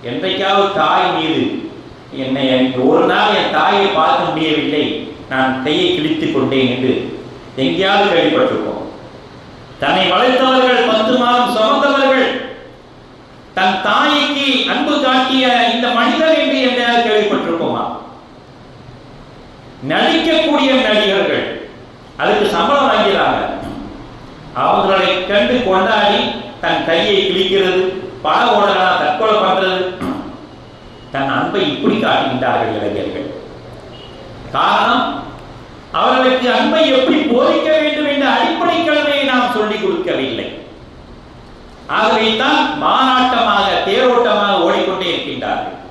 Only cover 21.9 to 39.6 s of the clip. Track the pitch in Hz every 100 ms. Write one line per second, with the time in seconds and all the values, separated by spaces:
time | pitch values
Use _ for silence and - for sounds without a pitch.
21.9 | - - - 160 214 202 170 170 277 170
22.9 | - - - - - - - - - -
23.9 | - - - - - - 120 147 - 196
24.9 | 190 - - - 208 240 254 190 190 -
25.9 | 214 202 202 - - - - 165 - -
26.9 | 170 208 190 190 180 185 190 185 180 185
27.9 | - - - 156 - 240 208 202 185 185
28.9 | - - - 220 208 190 185 190 185 180
29.9 | - - - - - - - - - -
30.9 | - - 139 135 123 - 202 160 135 -
31.9 | - - - 135 123 127 - 113 107 -
32.9 | 101 90 - - - - - - - -
33.9 | - - - - - - 139 165 - -
34.9 | - - - - - - - - - -
35.9 | 160 233 262 262 254 247 240 - 320 302
36.9 | 254 254 - - 240 302 302 320 311 302
37.9 | 285 294 277 269 226 311 330 339 330 330
38.9 | 294 285 285 269 254 - 214